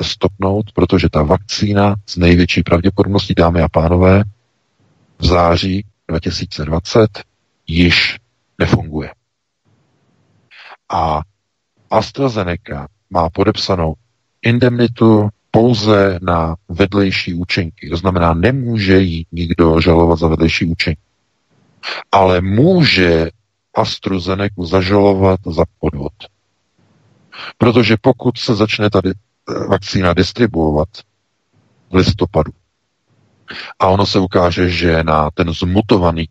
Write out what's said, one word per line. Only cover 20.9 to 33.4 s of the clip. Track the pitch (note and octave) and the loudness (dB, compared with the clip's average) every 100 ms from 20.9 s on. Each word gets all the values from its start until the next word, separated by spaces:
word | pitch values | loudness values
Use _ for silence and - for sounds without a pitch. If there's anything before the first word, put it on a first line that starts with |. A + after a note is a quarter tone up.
| D#2 _ _ _ _ _ _ _ _ - - - | -6 _ _ _ _ _ _ _ _ -14 -14 -2
Ale | G2 F#2+ F2+ | 2 4 2
může | F#2+ G#2 D#3+ F#3 B2+ F#2 F2 E2 D#2+ - _ _ _ | 0 2 4 4 4 2 2 2 0 -8 _ _ _
AstraZenecu | - A2 - G2 F#2+ E2+ F#2+ G2+ - F2 | -4 -4 -4 -6 -4 -4 -4 -4 -6 -2
zažalovat | F#2 F#2 G2+ G2+ F#2+ F#2+ F#2 F2+ | -2 2 4 4 4 2 2 -2
za | D#2+ E2 _ | -4 -4 _
podvod. | D#2 D2 D2+ - - _ _ _ _ _ _ _ _ _ _ - - - | -6 -4 -8 -12 -20 _ _ _ _ _ _ _ _ _ _ -20 -16 -2
Protože | A#2 A#2 G#2 - | 2 4 2 2
pokud | C3+ - B2 A#2+ | 0 0 -2 -2
se | - | -2
začne | G#2 G#2+ - G#2 | 0 -2 0 0
tady, | G2 F#2 | 0 -2
eh, | F#2+ _ _ - - - | -4 _ _ -10 -8 -4
vakcína | F#2+ - G2 F2+ | -4 -2 -2 0
distribuovat | F2 F#2 - A#2 E2 D#2 D2+ D2+ - - _ _ _ _ _ _ _ _ | 0 -2 0 -2 0 0 0 -2 -8 -20 _ _ _ _ _ _ _ _
v | |
listopadu | F#2 F2+ - F2+ D#2+ D#2+ - _ _ _ _ _ _ _ _ | 0 0 0 -2 -2 -4 -6 _ _ _ _ _ _ _ _